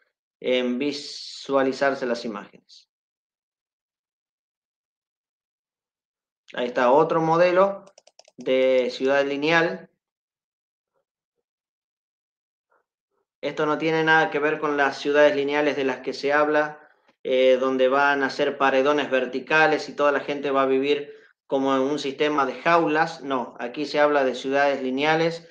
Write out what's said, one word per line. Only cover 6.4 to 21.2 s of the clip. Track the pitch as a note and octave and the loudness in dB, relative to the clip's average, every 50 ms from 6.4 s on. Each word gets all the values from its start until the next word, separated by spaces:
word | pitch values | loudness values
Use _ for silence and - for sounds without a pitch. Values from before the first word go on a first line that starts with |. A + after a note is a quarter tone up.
| _ _ - | _ _ -10
Ahí | - B2 | -8 -8
está | A#2+ - C3+ B2 B2 | -6 -2 0 2 4
otro | C3+ D#3 D#3+ D#3+ E3 E3 | 4 4 4 2 0 -2
modelo | E3 D#3+ E3 E3+ F3+ F3+ F3 F#3 G3 G3 G3 - - - _ - _ _ _ - _ _ _ | 0 0 2 4 4 4 4 4 2 2 0 -6 -14 -20 _ -20 _ _ _ -20 _ _ _
de | - B2 C3+ C3 C3 C3 C3 C3 B2+ B2 A#2+ | -10 -4 0 2 2 4 4 4 2 2 0
ciudad | - - C3 C3+ C#3 C#3 C#3 | -4 -2 0 2 2 2 2
lineal. | C#3 C#3+ C#3 D3 D#3+ E3+ E3 E3 F3+ F#3+ - - _ _ _ _ _ _ _ _ _ _ _ _ _ _ _ _ _ _ _ _ _ _ _ _ _ _ _ _ _ _ _ _ _ _ _ _ _ _ _ _ _ _ _ _ _ _ _ _ _ _ _ _ _ _ _ _ _ _ _ _ _ _ _ _ _ _ _ _ _ _ - | 0 -2 -2 0 2 2 2 2 0 -4 -8 -14 _ _ _ _ _ _ _ _ _ _ _ _ _ _ _ _ _ _ _ _ _ _ _ _ _ _ _ _ _ _ _ _ _ _ _ _ _ _ _ _ _ _ _ _ _ _ _ _ _ _ _ _ _ _ _ _ _ _ _ _ _ _ _ _ _ _ _ _ _ _ -10
Esto | - C#3+ D3+ D#3+ D#3 | -8 -8 -4 -2 -2
no | D3+ D3+ | -2 -2
tiene | C#3+ D#3 D#3+ D#3+ D#3+ D#3+ | -2 0 0 0 2 2
nada | D#3+ D#3+ D#3+ D3+ D3 | 4 4 4 4 2
que | - C#3+ | 0 -2
ver | D3 D#3 D#3 D3+ | -2 -2 -2 -2
con | D#3 D3 D3 | -4 -4 0
las | C#3+ C#3 C3 C3+ | 0 0 -2 -2
ciudades | - - D3 C#3+ D3 D3 C#3+ C3+ | -4 -4 0 4 6 6 6 4
lineales | C#3+ C#3 C#3+ D3 D3 D3+ C#3+ C3 | 2 -2 -2 0 0 0 0 -2
de | C#3+ C3+ | -2 -2
las | C3 B2+ - | -2 -4 -4
que | - C3+ B2 | -8 -10 -10
se | - - C#3 | -4 -2 0
habla, | C#3+ D3+ D3+ D3+ D3+ D3+ D3+ D3+ - - - _ _ _ _ _ _ _ - | 2 2 2 2 2 0 0 -2 -6 -16 -20 _ _ _ _ _ _ _ -4
eh, | - C3 B2+ C3 C3 B2+ B2 | -2 2 4 6 4 4 4
donde | C3 C3 C3 C3 C3 B2+ | 2 -2 0 2 2 2
van | C3+ C#3+ C#3+ C#3+ C#3+ C#3 C3+ | 4 2 2 2 2 0 -2
a | C3 | -4
ser | - - D3 C#3+ C#3+ | -2 -2 -2 -2 0
paredones | - C3+ C3+ C3+ C3 C3 D3 D3 D3 C3 A#2+ | 0 0 2 2 2 2 2 2 0 0 0
verticales | C3 B2+ B2 B2 C3 C3 - - D#3 D#3 D#3 D#3 D3+ - - - | -2 -2 -2 -2 -6 -8 -4 0 2 4 4 4 2 -2 -4 -8
y | C#3+ | -4
toda | - D3 D3 C#3 | 0 0 0 0
la | C3+ | 0
gente | - - C#3+ C#3+ C#3 C#3+ | -4 -4 -8 -6 -4 -2
va | C3+ C3+ | 0 0
a | C3+ | 2
vivir | C3 C3+ C3 C#3 C#3+ D3 C#3+ C#3+ - - - | 2 2 0 2 0 -2 -2 -4 -12 -16 -20